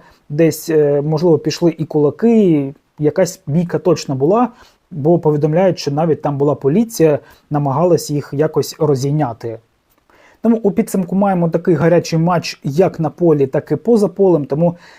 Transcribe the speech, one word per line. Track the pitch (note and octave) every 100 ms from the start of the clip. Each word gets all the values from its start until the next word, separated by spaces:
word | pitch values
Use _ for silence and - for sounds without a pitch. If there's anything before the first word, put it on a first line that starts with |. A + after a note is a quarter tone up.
| - _ -
десь, | D3 E3 D3+ -
е, | D#3 D3 C#3+
можливо, | D3 D#3 F3 D3
пішли | D#3 - E3+ -
і |
кулаки, | D3 D3+ D3 C#3 A3+ A3+ F#3+
і | D3+ C#3 - _ -
якась | D#3 F3 F3+ - -
бійка | D#3 F3 D#3+
точно | F3+ D#3 -
була, | C3 D3 A3+ A#3+ - - _ _
бо | E3 D3 E3+
повідомляють, | D#3 D3 D3+ D#3+ F#3+ E3+
що | -
навіть | C#3+ E3 C#3+
там | D3 C#3
була | D3
поліція, | C#3 C#3 F3+ A3+ - D#3+ C#3 - _ -
намагалась | D3 C#3+ C3+ F3 E3+ -
їх | D3 -
якось | C#3 D#3 D#3 C3+ -
розійняти. | D3+ C3+ C#3+ D3+ C3 A2+ A2+ A2 _ _ _ _ _ _ _ _
Тому | A3+ A3+
у | G3+
підсумку | A3+ G#3 G3 F3 F#3+
маємо | G3+ F3+ E3+
такий | E3 F3+
гарячий | D#3 E3 E3+ E3 E3
матч | E3+ E3+ - -
як | D3 C#3 F3+ -
на | D3+
полі, | - E3+ D3 C3+
так | D3 -
і | D3+
поза | - A#3 G3+
полем, | - F#3+ E3
тому | C3+ D3 E3+ E3+ -